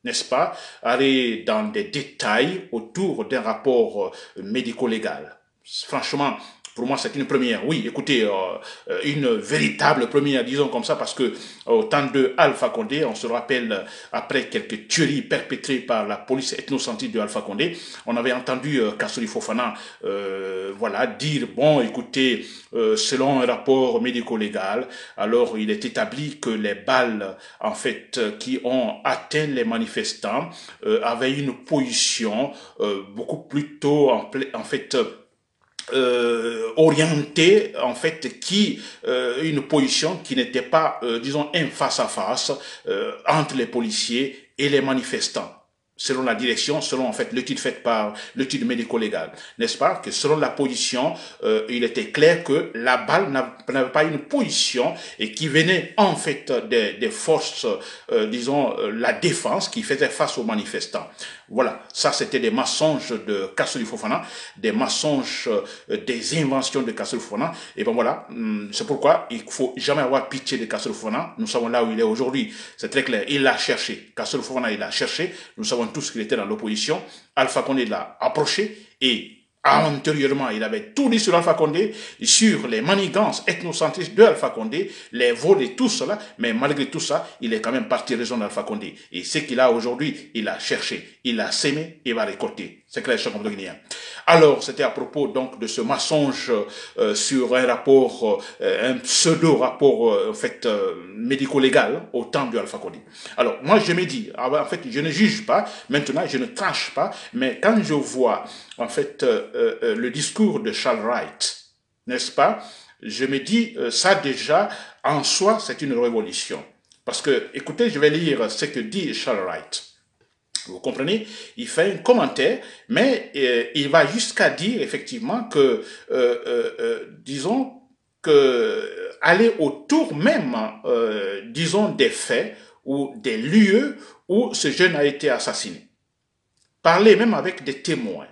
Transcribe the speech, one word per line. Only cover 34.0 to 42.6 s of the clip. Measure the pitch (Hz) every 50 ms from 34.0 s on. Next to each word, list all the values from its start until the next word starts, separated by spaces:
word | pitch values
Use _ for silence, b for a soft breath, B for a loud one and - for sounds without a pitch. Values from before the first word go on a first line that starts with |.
| 143 131
en | 117 107 104
pla-, | - - 135 131 - -
en | 113 113
fait, | - 147 139 - - - 127 110 107 - - _ _ _ _ _ _ _ _ _ _ _ - - -
euh, | 120 131 127 123 123 123 120 120 117 117 113 117 117 113 113 113 -
orientée, | 156 156 160 147 143 156 170 156 147 143 - - 165 160 175 202 214 - - - -
en | - 123 117
fait, | - - 160 156 - - 123 110 -
qui, | - - 185 202 208 165 123 B B B B B B
euh, | - 127 127 127 123 120 135
une | 160 160 151 143 135
position | - - 147 135 127 - - 151 160 185 175 -
qui | - -
n'était | 131 120 - - 127
pas, | 123 - - 160 160 143 - -
euh, | 117 123 113
disons, | 117 120 139 139 147 147 147 -
un | 175 156
face-à-face, | 131 - - 147 127 - - 120 110 - - 95 98 123 123 - - 139 B